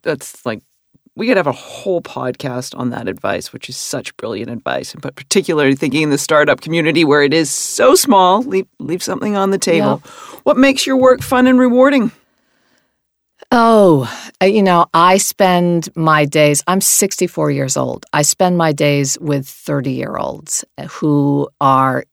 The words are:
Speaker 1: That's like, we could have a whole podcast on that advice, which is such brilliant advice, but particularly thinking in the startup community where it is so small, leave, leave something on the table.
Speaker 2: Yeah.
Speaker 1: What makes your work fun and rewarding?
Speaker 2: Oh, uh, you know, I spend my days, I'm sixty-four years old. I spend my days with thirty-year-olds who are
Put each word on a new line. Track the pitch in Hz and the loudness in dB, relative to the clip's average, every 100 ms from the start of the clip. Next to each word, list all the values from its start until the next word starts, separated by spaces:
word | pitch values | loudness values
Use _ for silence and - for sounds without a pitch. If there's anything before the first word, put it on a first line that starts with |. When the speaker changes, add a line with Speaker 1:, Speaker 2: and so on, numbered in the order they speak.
Speaker 1:
That's | - 147 - - 123 | -4 -6 -10 -12 -10
like, | 110 _ _ _ _ _ | -10 _ _ _ _ _
we | - 226 | -6 0
could | 208 | 0
have | |
a | 147 | 0
whole | - - - 196 175 | -6 -12 -10 -6 -6
podcast | - 131 127 - 139 123 131 | -6 -8 -8 -8 -8 -8 -10
on | - 123 | -8 -8
that | 120 - | -6 -8
advice, | 90 98 90 - | -6 -6 -6 -8
which | - - | -16 -16
is | - | -12
such | - 135 - - | -10 -10 -10 -12
brilliant | 110 101 117 | -10 -8 -10
advice, | 120 - 64 - - | -8 -6 -6 -8 -14
but | 139 | -14
particularly | - - 196 185 156 139 | -14 -4 -2 0 0 2
thinking | 139 156 139 | 2 -2 -2
in | 151 | -2
the | 139 | -2
startup | - 151 147 131 | 0 2 2 0
community | 156 165 160 156 | -2 -2 0 2
where | 156 147 | 2 4
it | 143 | 2
is | 160 151 | 2 -2
so | - - - 247 | -6 -8 2 4
small, | 370 285 196 180 196 | 4 4 4 4 2
leave, | 254 190 190 _ | 0 -4 -6 _
leave | 143 175 | -8 -8
something | - - 214 | -6 -6 -4
on | 202 196 | -2 -2
the | 196 | -2
table. | 208 208 208 214 | 0 0 0 -2
Speaker 2:
Yeah. | - - - - | -8 -20 -20 -4
Speaker 1:
What | - 294 | 0 4
makes | 277 269 - | 4 2 -2
your | 262 | 2
work | 254 254 | 4 2
fun | - 254 | 0 2
and | 254 254 | 4 4
rewarding? | 254 247 262 285 226 _ _ _ _ _ _ _ _ _ _ _ _ _ - | 4 4 4 4 -2 _ _ _ _ _ _ _ _ _ _ _ _ _ -2
Speaker 2:
Oh, | 240 226 220 196 147 120 - - _ | 2 4 6 6 4 0 -10 -18 _
uh, | |
you | 190 214 | 0 2
know, | 190 175 - | 4 4 2
I | 165 180 196 | 4 4 2
spend | - - 190 180 175 170 160 | 0 0 2 2 2 -2 -4
my | - 160 151 | -4 0 2
days, | 147 151 147 143 - | 2 2 2 2 0
I'm | 190 | -2
sixty-four | - - 196 - 180 - 151 | 0 0 -2 -2 -4 -2 -4
years | 139 135 131 | -4 -4 -4
old. | 127 - - | -4 -8 -4
I | 151 | -2
spend | 147 - 180 175 | -2 0 0 2
my | 160 | 0
days | 151 147 143 139 - | 0 0 0 -2 -4
with | 156 143 135 | -4 -4 -6
thirty-year-olds | - - 143 127 127 135 - - - 151 - - - 143 | -14 -6 -4 -4 -6 -6 -8 -8 -10 -10 -10 -10 -16 -16
who | - 156 143 143 143 139 _ | -4 0 2 2 -2 -4 _
are | 139 131 131 127 - | 0 2 0 -2 -8